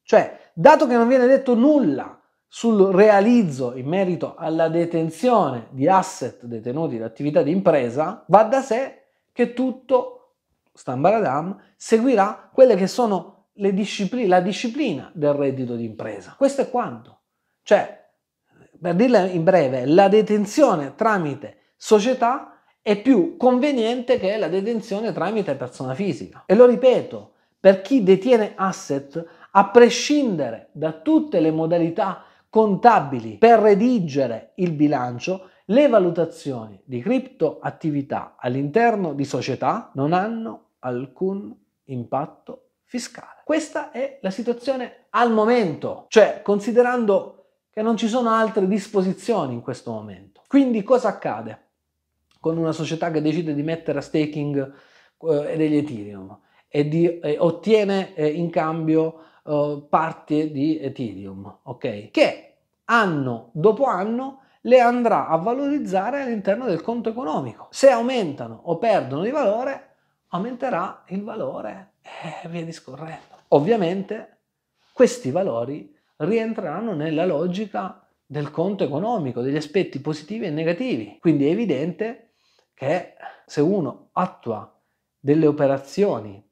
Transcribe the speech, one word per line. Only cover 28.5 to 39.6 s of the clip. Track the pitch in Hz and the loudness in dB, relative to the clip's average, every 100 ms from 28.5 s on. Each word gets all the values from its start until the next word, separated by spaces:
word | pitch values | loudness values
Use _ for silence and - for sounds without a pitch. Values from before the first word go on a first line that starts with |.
asset, | - 190 - - 139 139 165 170 - - | -4 -6 -6 -6 -6 -6 -12 -14 -20 0
a | 196 202 | 0 6
prescindere | 240 240 240 - 294 254 170 123 113 - | 8 8 6 0 0 0 -2 -4 -6 -16
da | 147 156 | -8 -8
tutte | 156 294 311 302 185 | -6 0 0 2 2
le | 160 | 2
modalità | 156 160 170 165 165 190 175 - _ _ | 0 0 0 0 -2 -4 -6 -18 _ _
contabili | 220 214 190 240 214 143 131 113 104 | 2 2 6 6 6 0 -6 -8 4
per | 226 226 | 6 8
redigere | 214 202 240 247 165 139 127 113 - | 6 4 4 0 -2 -2 -2 -4 -12
il | - 180 | -4 -4
bilancio, | 147 147 139 123 120 - 185 - _ | 2 0 2 -4 -6 -6 -8 -10 _
le | - 233 294 | 0 4 6
valutazioni | 226 175 165 165 - 147 123 110 101 | 4 2 0 -4 -6 -10 -10 -12 -18
di | - 123 | -10 -6
criptoattività | 131 254 - _ 156 - 143 - 160 143 139 107 - _ | -2 -2 -4 _ -4 -2 -10 -6 -4 -4 -4 -8 -10 _
all'interno | 127 131 143 214 233 208 175 | -6 -4 -2 2 2 0 -4
di | 139 | -4
società | 139 135 117 123 | -4 -4 -4 -4